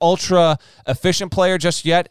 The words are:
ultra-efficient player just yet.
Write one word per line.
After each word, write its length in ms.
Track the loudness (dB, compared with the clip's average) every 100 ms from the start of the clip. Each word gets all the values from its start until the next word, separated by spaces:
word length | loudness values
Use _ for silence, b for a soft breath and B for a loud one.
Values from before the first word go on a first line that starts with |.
ultra-efficient 1300 | 0 0 0 2 2 0 -6 _ -6 -4 -2 -2 -4
player 240 | -2 0 0
just 260 | -2 -4
yet. 260 | 0 0 -2